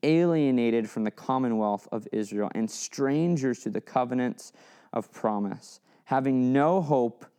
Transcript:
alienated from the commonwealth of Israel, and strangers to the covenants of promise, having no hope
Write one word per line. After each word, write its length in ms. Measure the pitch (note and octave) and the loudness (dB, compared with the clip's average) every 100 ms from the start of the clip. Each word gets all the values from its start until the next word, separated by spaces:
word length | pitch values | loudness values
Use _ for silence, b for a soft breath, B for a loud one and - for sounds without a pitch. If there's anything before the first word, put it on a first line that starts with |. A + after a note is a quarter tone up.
alienated 840 | - D#3+ F3 E3 C#3+ B2+ A#2 A#2 G#2+ | 4 4 4 4 4 4 4 2 0
from 140 | - | -2
the 80 | G#2+ | -4
commonwealth 760 | - - C3 B2+ A2 G#2+ G2+ - | -6 -2 0 0 0 0 -2 -4
of 160 | A2+ G#2+ | -8 -6
Israel, 360 | G#2+ G#2 G#2 G#2 | -6 -4 -4 -4
and 160 | - A2 | -2 -4
strangers 880 | - - - C#3 D3 E3+ E3+ C3+ A#2+ | -6 -12 -4 0 2 2 0 0 -2
to 100 | - | -4
the 120 | G#2+ | -6
covenants 720 | - C3 B2 B2+ B2 - - B B B B | -4 -2 0 -2 -2 -6 -14 B B B B
of 180 | A#2 G#2 | -8 -8
promise, 720 | - A2 G#2+ G2+ F#2 - - b b | -6 -4 -2 -4 -8 -14 -20 b b
having 480 | - C3+ C3+ C3 B2+ | -4 -2 2 2 2
no 280 | C3+ D3 F#3+ | 4 4 2
hope 460 | D#3 C#3+ A#2+ - - | 2 0 0 -4 -20